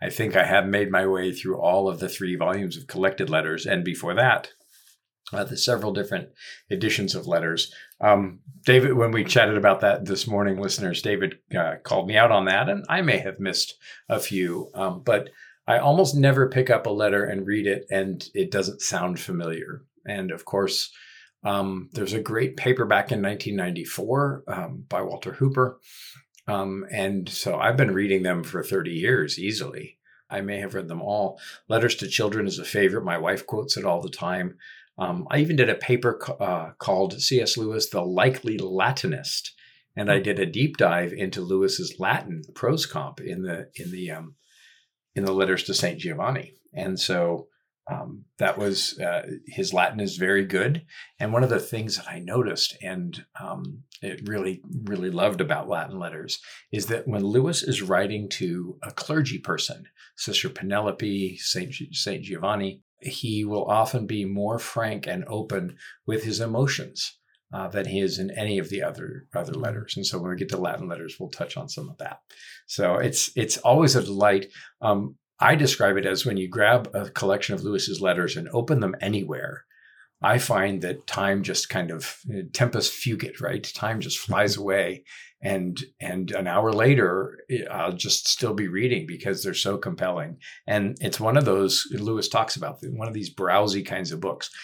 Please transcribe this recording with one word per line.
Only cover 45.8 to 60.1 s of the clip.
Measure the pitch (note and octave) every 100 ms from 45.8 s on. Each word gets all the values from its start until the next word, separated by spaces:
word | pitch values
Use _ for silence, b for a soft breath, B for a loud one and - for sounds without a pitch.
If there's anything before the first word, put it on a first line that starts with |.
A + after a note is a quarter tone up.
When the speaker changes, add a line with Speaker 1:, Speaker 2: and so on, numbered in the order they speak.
| F2 D#2+
Speaker 1:
Giovanni. | F2 D#2 A2 C3+ - _ _
And | - F#2+ F#2
so, | - F2+ E2+ E2 - _ _ _ -
um, | - - - - -
that | F#2+ G2+
was, | G2+ F#2+ - -
uh, | F2 F2 - D#2 -
his | G2 F#2
Latin | F2+ F2 G#2+
is | G2 E2+
very | F#2 G2
good. | F#2+ F#2+ A#2+ D#3+ - B B B
And | G#2+
one | A#2
of | B2+
the | A#2
things | - A2+ A2 -
that | -
I | F2
noticed | F2+ A#2+ G#2+ - - -
and, | F2+ F#2 F2 - - -
um, | F#2 F#2+ F#2 - - -
it | G2 - G2+
really, | G#2 F#2+ F2+ - A#2+
really | G#2 F#2+ F#2
loved | E2+ G#2 F2+
about | E2+ D2+ F#2+
Latin | E2 D#2 F#2+
letters | E2 D#2+ - - B B B
is | G#2 F#2+
that | A#2 -
when | G#2
Lewis | G2 B2 D#3 E3
is | - A2
writing | F#2+ F#2 G2 G#2+ G2+
to | - F2+ F2+ F2 -
a | G#2
clergy | - - D#3 C3 -
person, | - D#2 - - - _ b